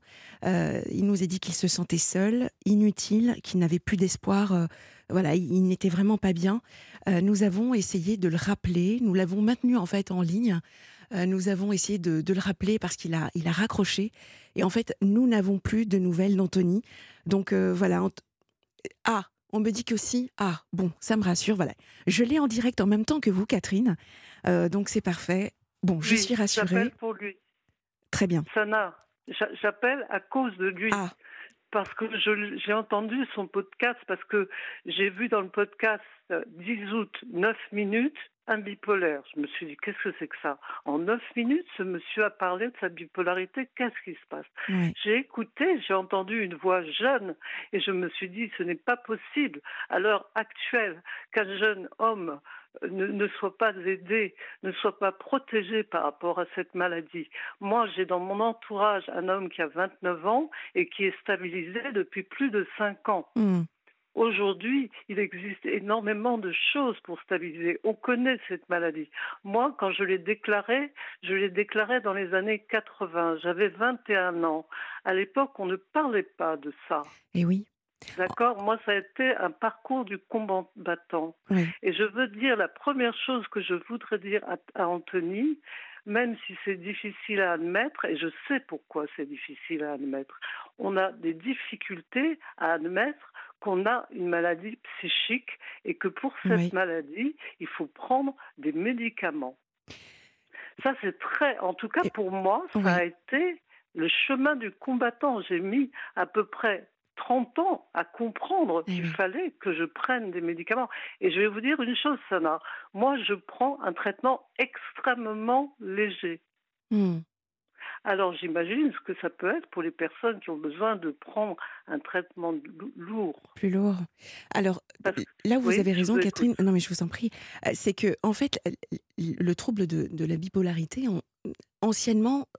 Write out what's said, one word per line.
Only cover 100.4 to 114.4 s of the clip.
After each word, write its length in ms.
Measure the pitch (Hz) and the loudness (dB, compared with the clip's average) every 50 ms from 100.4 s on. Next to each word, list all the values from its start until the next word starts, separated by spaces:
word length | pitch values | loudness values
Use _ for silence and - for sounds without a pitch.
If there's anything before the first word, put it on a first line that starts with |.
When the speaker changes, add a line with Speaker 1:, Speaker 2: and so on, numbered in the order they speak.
| _ _ - - - - - - - | _ _ -18 -18 -18 -18 -12 -4 -2
Speaker 2:
Ça, 100 | 262 262 - | -2 -2 0
c'est 180 | - 196 - - | -4 -6 -6 -6
très, 400 | - - - - 294 277 233 - | -6 -6 -2 0 2 0 0 0
en 140 | 190 185 185 | -2 -4 -4
tout 140 | - - 208 | -4 -6 -2
cas 140 | - 311 359 | 0 0 0
Speaker 1:
Et 60 | - | 0
Speaker 2:
pour 200 | - - 202 185 | -2 -2 -4 -2
moi, 360 | 190 196 185 190 208 269 370 359 - | -2 0 2 4 2 2 0 -2 -2
ça 60 | 214 | 2
Speaker 1:
oui. 100 | 196 190 | 2 4
Speaker 2:
a 160 | 175 175 175 | 4 4 2
été 560 | 175 175 - _ - 254 285 349 359 339 - _ _ _ - _ _ - | 0 -2 -8 _ -2 0 2 2 2 0 -4 _ _ _ -20 _ _ -4
le 140 | 165 160 170 - - - - | 0 0 2 2 2 2 2
chemin 300 | 269 254 269 294 302 254 | 2 2 2 2 2 0
du 120 | 226 202 | -2 -6
combattant. 720 | 196 _ - - 254 240 247 240 240 - - 285 247 208 180 | -8 _ -4 -2 0 2 2 0 0 0 0 0 0 0 0
J'ai 180 | - 185 170 | 0 0 0
mis 300 | 180 196 214 277 277 247 - - - - - 190 | 0 2 2 2 2 0 -2 -8 -14 -8 -4 -4
à 80 | 185 | -4
peu 180 | - - 214 202 | 0 0 0 -2
près 460 | - - - - 220 202 175 - - _ _ _ _ _ | -2 -4 -2 0 0 0 -2 -4 -12 _ _ _ _ _
trente 420 | - - - 247 262 240 240 - - | -10 -2 0 2 2 2 0 0 0
ans 300 | 339 381 302 - - _ - | 0 2 0 -2 -4 _ -4
à 100 | 170 170 | -4 -4
comprendre 800 | - - - 233 226 208 - - - 370 381 330 214 160 170 160 202 | -4 -6 -6 -6 -6 -4 -6 -4 0 2 2 2 2 2 0 0 -2
Speaker 1:
Eh 40 | |
Speaker 2:
qu'il 120 | 180 175 170 | -4 -4 -2
Speaker 1:
oui. 60 | 165 | -2
Speaker 2:
fallait 400 | 160 - 196 185 190 294 370 320 - _ | -2 -2 -2 -2 -2 -4 -4 -6 -6 _
que 120 | - 196 165 | -4 -2 -2
je 120 | 156 170 | 0 -2
prenne 460 | 160 - - - - 254 247 226 190 | -4 -4 -4 -2 -2 -2 -2 -2 -4
des 100 | 175 180 | -6 -4
médicaments. 480 | 170 170 170 165 175 - 220 254 247 - - - - - - - | -4 -4 -4 -4 -4 -2 -2 -2 -2 -4 -6 -10 -12 -14 -6 -2
Et 100 | 190 180 | 0 2
je 80 | 160 185 | 2 4
vais 80 | 208 214 | 2 2
vous 140 | 202 214 | 2 0
dire 180 | 220 269 311 294 | 0 0 0 2
une 160 | 247 233 247 | 0 0 -2
chose, 240 | - - 294 285 - - - | 0 0 0 0 0 -2 -2
Sana. 320 | 196 180 160 156 156 160 - - - - - - - | 0 2 2 2 2 0 -2 -8 -12 -12 -14 -12 -2
Moi, 240 | 196 233 269 285 254 202 | 0 2 2 2 2 0
je 100 | 202 202 | -2 -2
prends 460 | 180 - - - - 247 277 277 277 | -2 -4 -10 -4 0 0 0 0 0
un 120 | - 190 170 | -4 -4 -4
traitement 520 | - - 208 196 - - 254 262 - | -2 -2 -4 -2 0 2 2 2 2